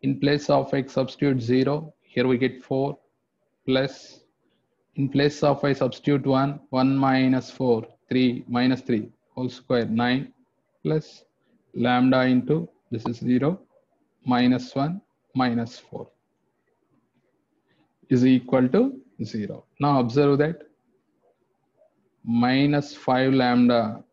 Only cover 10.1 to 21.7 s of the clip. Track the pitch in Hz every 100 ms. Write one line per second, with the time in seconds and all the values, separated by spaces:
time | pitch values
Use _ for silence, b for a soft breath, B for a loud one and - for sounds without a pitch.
10.1 | 127 147 _ _ _ _ _ 151 156 -
11.1 | - _ _ _ _ _ - 120 123 127
12.1 | 131 127 127 123 151 170 _ _ 120 113
13.1 | 117 - 123 135 190 _ _ _ _ _
14.1 | _ - 123 123 127 - - 143 185 _
15.1 | _ _ 127 127 117 113 - - - -
16.1 | _ _ _ _ _ _ _ _ _ _
17.1 | _ _ _ _ _ _ _ _ _ _
18.1 | 127 127 131 127 131 127 185 254 262 -
19.1 | _ 113 113 101 - _ _ 143 143 120
20.1 | 123 143 139 151 170 - _ _ _ _
21.1 | _ _ _ _ _ _